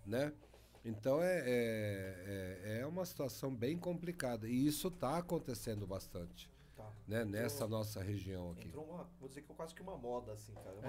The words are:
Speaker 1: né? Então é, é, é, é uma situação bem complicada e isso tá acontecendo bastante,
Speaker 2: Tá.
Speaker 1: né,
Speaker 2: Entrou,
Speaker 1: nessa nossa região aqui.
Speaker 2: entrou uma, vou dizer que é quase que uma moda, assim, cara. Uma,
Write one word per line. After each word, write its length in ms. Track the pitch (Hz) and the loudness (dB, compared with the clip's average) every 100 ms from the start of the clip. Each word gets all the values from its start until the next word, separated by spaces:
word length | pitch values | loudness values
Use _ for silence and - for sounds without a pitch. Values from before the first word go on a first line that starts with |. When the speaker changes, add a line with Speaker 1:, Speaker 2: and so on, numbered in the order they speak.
| 98 | -2
Speaker 1:
né? 260 | 117 147 147 - - - - | 2 2 -2 -14 -20 -20 -10
Então 380 | 117 107 123 143 | -6 0 4 6
é, 180 | 180 180 127 | 6 4 6
é, 1200 | 123 117 110 104 98 95 92 95 98 92 92 101 107 | 6 6 4 2 2 -2 -6 -2 -2 -2 -2 -2 -2
é, 40 | |
é 60 | 139 | 0
uma 180 | 175 175 | -2 -2
situação 500 | - 139 - 135 127 | 0 -2 0 -2 2
bem 220 | 120 170 | 2 2
complicada 680 | 180 170 170 170 127 117 110 | 0 0 0 0 0 0 2
e 160 | 123 147 | 6 6
isso 240 | 147 190 | 4 0
tá 280 | 175 127 165 | 0 2 2
acontecendo 680 | 175 170 165 110 - 107 98 | 2 0 0 -4 -2 -2 -2
bastante, 640 | 95 - 95 85 - - - - - | -4 -4 -6 -6 -8 -16 -18 -18 -14
Speaker 2:
Tá. 160 | 110 - - | -12 -12 0
Speaker 1:
né, 120 | 110 | 2
Speaker 2:
Entrou, 100 | 110 | 2
Speaker 1:
nessa 360 | 101 117 - 110 | 2 2 2 2
nossa 340 | 110 107 104 | 2 0 0
região 500 | 95 101 90 92 87 | 0 0 0 -2 -2
aqui. 160 | 87 110 | -4 -6
Speaker 2:
entrou 160 | 139 156 | -8 -6
uma, 220 | 175 143 - | -8 -8 -10
vou 100 | 131 | -10
dizer 140 | 135 | -10
que 80 | - | -10
é 40 | 151 | -8
quase 200 | 165 - | -8 -8
que 60 | |
uma 120 | 185 180 | -8 -4
moda, 380 | 120 123 107 | -2 -2 -2
assim, 180 | 104 - 104 | -8 -8 -12
cara. 200 | - | -10
Uma, 80 | 95 | -4